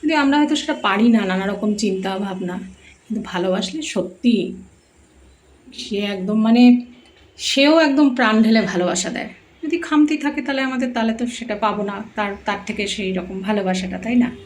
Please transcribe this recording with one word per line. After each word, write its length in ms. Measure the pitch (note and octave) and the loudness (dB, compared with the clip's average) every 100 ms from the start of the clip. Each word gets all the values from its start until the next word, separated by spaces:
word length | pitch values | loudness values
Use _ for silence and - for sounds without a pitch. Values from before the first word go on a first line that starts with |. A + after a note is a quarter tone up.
কিন্তু 160 | D4+ D#4 | 0 2
আমরা 200 | C#4 C#4+ | 2 2
হয়তো 180 | D4 D4+ | 2 0
সেটা 180 | - | -4
পারি 360 | D4 G#3 G3+ A#3 | -4 -2 2 4
না, 160 | A3+ F#3+ | 4 2
নানা 200 | F#3 G3 | -2 -2
রকম 300 | F#3+ G#3+ G#3 | -4 -4 -2
চিন্তা 420 | G#3 F#3+ F#3+ F#3+ | -2 -2 -4 -4
ভাবনা, 360 | G3+ F#3+ F3+ F#3 F#3 - - _ _ | -6 -6 -8 -8 -12 -20 -20 _ _
কিন্তু 140 | G#3+ | -8
ভালোবাসলে 600 | F3 F3+ F#3 F#3+ - D#4 | -6 -4 -2 -2 -4 -8
সত্যি 720 | D4 G3+ F3+ - A#3+ G#3 E3+ - - _ _ _ _ _ _ _ _ _ - | -6 -6 -6 -2 0 2 -2 -8 -18 _ _ _ _ _ _ _ _ _ -20
সে 240 | - - G3+ | -16 -6 -4
একদম, 380 | G#3 G3 F#3+ G#3+ | -4 -4 -2 0
মানে, 460 | A3 A#3 B3 B3 - - _ _ _ - | 4 8 8 8 2 -18 _ _ _ -10
সেও 420 | - - C#4 D#4+ | -4 2 4 6
একদম 360 | D4+ C#4 C#4+ B3 | 4 4 2 4
প্রাণ 280 | A3+ A3 | 2 4
ঢেলে 180 | A3 A3+ | 6 4
ভালোবাসা 480 | F#3+ F3+ F3+ F3+ F3 | 2 0 -2 -2 -4
দেয়। 200 | - - - _ _ | -6 -10 -14 _ _
যদি 140 | D#4 E4+ | -6 -4
খামতি 400 | - D4+ D4+ D4+ | 0 4 4 2
থাকে 240 | C#4+ D4 | -4 -4
তাহলে 200 | C#4+ C4+ | -4 -2
আমাদের, 320 | C4 B3+ B3 | -2 -2 -2
তাহলে 200 | A#3+ A3+ | 0 -2
তো 140 | A3+ A#3+ | -2 -6
সেটা 280 | - A3 G#3 | -6 -8 -2
পাবো 280 | G#3+ G3+ | -2 -2
না, 200 | G3+ G3 G#3+ - | -4 -6 -10 -6
তার, 200 | G#3 G3+ - | -6 -6 -6
তার 120 | G3 F#3+ | -6 -6
থেকে 220 | G#3 G3 | -6 -6
সেই 260 | - F#3+ | -4 -4
রকম 280 | F#3 F3+ F#3+ | -4 -6 -8
ভালোবাসাটা, 560 | F#3+ G#3 F#3 F#3 F#3 F#3 | -2 -2 0 -2 -4 -8
তাই 180 | A3+ B3 | 0 2
না? 160 | A#3+ - | 2 -2